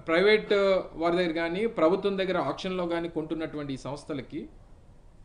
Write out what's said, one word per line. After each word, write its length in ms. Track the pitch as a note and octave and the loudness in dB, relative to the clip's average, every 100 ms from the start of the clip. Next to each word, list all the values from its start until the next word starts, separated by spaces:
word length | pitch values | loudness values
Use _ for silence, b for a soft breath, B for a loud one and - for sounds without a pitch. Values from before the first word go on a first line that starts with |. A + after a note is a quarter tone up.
| D#3+ | 0
ప్రైవేట్ 460 | E3 G3+ G#3+ - G#3 G3 F#3 - - | 4 6 4 4 2 4 2 -2 -2
వారి 140 | E3+ F3 | 0 2
దగ్గర 140 | F3 | 0
కానీ, 360 | D#3+ E3 F3+ A3+ | 0 -2 -2 -2
ప్రభుత్వం 500 | A3+ D#3+ F#3+ G3+ G3 | 2 4 4 2 0
దగ్గర 200 | F#3+ F3 | 0 0
ఆక్షన్లో 500 | C#3 D#3 F#3 F#3 F3 | -2 -4 -4 -4 -2
కానీ 220 | E3+ E3+ | -2 -4
కొంటున్నటువంటి 640 | D#3+ D#3 E3 D#3+ D3+ C#3+ | -6 -6 -6 -6 -6 -8
ఈ 40 | C3 | -8
సంస్థలకి 720 | C3 D3 - C#3+ - D3 C4 - - - - - - - | -8 -10 -8 -8 -8 -10 -12 -16 -20 -20 -20 -20 -20 -20